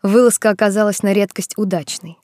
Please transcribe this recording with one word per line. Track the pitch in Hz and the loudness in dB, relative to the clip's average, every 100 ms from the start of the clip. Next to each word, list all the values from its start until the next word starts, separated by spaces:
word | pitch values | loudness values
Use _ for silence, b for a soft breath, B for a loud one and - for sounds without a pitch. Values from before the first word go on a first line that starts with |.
Вылазка | 196 214 240 - 220 | 2 4 4 2 0
оказалась | 202 214 202 208 196 | 2 0 2 0 0
на | 202 | 0
редкость | 196 202 - 185 - | 0 0 -4 -10 -4
удачной. | 208 180 147 - 170 165 | -4 -4 -6 -12 -14 -20